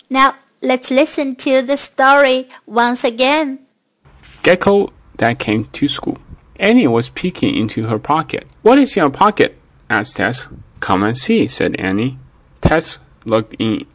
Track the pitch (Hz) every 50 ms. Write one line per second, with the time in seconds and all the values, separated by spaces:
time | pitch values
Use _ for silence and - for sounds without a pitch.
0 | _ _ 254 262 269 277 - - _ _ _ _ - 262 254 254 254 - 262 254
1 | 302 302 - - 294 269 254 254 - 302 262 262 262 240 285 277 - - - -
2 | 269 269 277 285 285 262 254 254 262 254 - - _ - 208 226 240 240 247 247
3 | - 262 233 226 254 262 294 311 320 277 262 269 - _ _ _ _ _ _ _
4 | _ _ _ - _ - - - - - 180 180 - 202 202 202 196 - - _
5 | _ _ - - 117 113 120 123 - - 107 110 110 - - - - 143 - -
6 | - - - - - - - - _ _ _ - 190 202 233 254 226 135 113 113
7 | 120 - - - - 185 180 - - 107 - - 110 107 - - 113 110 117 107
8 | - - 147 156 160 - - - - - _ _ _ 214 254 285 277 254 - 202
9 | 165 143 131 - - 214 208 - - - - _ _ _ _ _ _ _ 107 107
10 | 104 - - - 98 101 131 127 - - - - - - _ - - - 98 92
11 | 98 107 117 127 - - 226 220 - - - - - 85 78 - - 95 95 104
12 | 113 135 131 - - - _ _ _ _ _ _ - - 143 160 160 - - -
13 | - _ _ _ _ 110 110 110 110 - - - - 110 107 - - - _